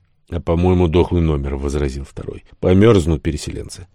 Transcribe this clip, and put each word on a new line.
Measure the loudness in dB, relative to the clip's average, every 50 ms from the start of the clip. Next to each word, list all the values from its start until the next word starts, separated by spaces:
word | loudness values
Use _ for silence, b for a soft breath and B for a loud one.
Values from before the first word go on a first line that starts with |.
| _ _ _ _ _ _
«А, | -10 -8
по-моему, | -4 -2 0 2 2 2 2 2 2
дохлый | 2 2 2 2 2 0 0
номер», | 0 0 0 -2 -4 -6 -6
возразил | -6 -6 -6 -4 -4 -4 -4 -6 -10 -12
второй. | -14 -14 -14 -14 -14 -16 -16 -20 _ -10 _
«Помёрзнут | 0 2 4 6 6 6 6 4 2 2 -2 -2
переселенцы». | -2 -4 -6 -6 -8 -10 -12 -12 -14 -16 -18 -20 -20 -20 _